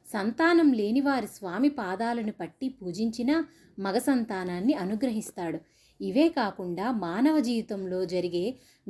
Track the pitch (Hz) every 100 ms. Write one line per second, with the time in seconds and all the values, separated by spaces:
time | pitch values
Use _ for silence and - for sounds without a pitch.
0 | - 214 208 226 330 339 302 233 208 254
1 | 277 269 208 - 190 190 285 285 185 190
2 | 233 240 214 - 165 - 262 - 180 170
3 | 226 226 240 320 311 _ _ - 196 208
4 | 254 262 220 190 180 175 220 302 190 214
5 | 262 220 - - 170 311 - _ _ _
6 | 196 214 330 294 208 196 180 175 220 226
7 | 170 185 277 311 240 226 214 196 185 185
8 | 185 180 180 175 196 254 _ _